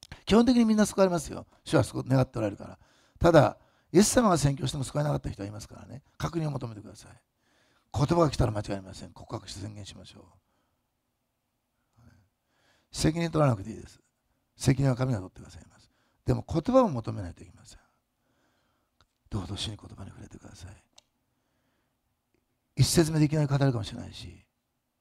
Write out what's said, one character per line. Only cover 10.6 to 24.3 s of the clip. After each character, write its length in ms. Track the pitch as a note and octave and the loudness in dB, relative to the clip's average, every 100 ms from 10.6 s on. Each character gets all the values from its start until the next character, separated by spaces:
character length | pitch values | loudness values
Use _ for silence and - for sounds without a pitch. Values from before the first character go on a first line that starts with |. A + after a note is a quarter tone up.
| _ _ _ _ _ _ _ _ _ _ _ _ _ _ | _ _ _ _ _ _ _ _ _ _ _ _ _ _
う。 60 | - _ _ _ _ _ _ _ _ | -20 _ _ _ _ _ _ _ _
責 280 | - D#3 E3 | -2 -2 0
任 100 | E3+ | -2
取 120 | D#3+ | 0
ら 60 | C#3+ | 2
な 80 | G#2+ | 0
く 80 | |
て 60 | G2+ | -6
い 40 | |
い 20 | G2+ | -14
で 120 | - | -16
す。 120 | - _ _ _ _ _ - | -20 _ _ _ _ _ -6
責 260 | - C3+ | -2 0
任 80 | C#3 | 0
は 60 | A#2+ | -2
神 180 | C3 | -2
が 60 | A2 | -4
取 100 | F#2 | -8
っ 40 | |
て 80 | - | -16
く 40 | - | -20
だ 60 | |
さ 80 | - | -20
い 60 | - | -20
ま 100 | _ | _
す。 100 | _ _ _ _ - | _ _ _ _ -4
で 80 | |
も 120 | A#2+ - | -4 -2
言 140 | E3 | -4
葉 220 | D#3+ C4 | 2 4
を 60 | A#3+ | 4
求 240 | B2+ A#2 | 0 -6
め 80 | A2 | -8
な 80 | F2 | -10
い 40 | |
と 100 | - | -14
い 20 | - | -20
け 60 | |
ま 120 | - - | -20 -20
せ 100 | - | -20
ん。 40 | _ _ _ _ _ _ _ _ _ _ _ _ _ _ _ | _ _ _ _ _ _ _ _ _ _ _ _ _ _ _
ど 120 | G#2+ | -10
う 60 | F2 | -8
ぞ 80 | G2 | -8
主 120 | - | -10
に 80 | G#2 | -10
言 120 | F#2+ G2 | -16 -18
葉 80 | |
に 60 | F#2+ | -18
触 120 | - | -18
れ 60 | - | -20
て 100 | - | -20
く 100 | - | -20
だ 80 | - | -20
さ 120 | - | -20
い。 160 | - _ _ _ _ _ _ _ _ _ _ _ _ _ _ _ _ _ _ _ - | -20 _ _ _ _ _ _ _ _ _ _ _ _ _ _ _ _ _ _ _ 0
一 120 | C3+ | 2
節 240 | - D#3 | 4 2
目 80 | D#3 | 4
で 60 | D3 | 2
い 40 | |
き 60 | D#3 | 2
な 60 | |
り 40 | C#3+ | 0
語 100 | C#3 | 2
る 140 | C#3 | 2
か 60 | A#2+ | 0
も 60 | |
し 100 | G2+ | -6
れ 60 | - | -12
な 80 | F#2 | -14
い 60 | |
し、 320 | - - | -14 -18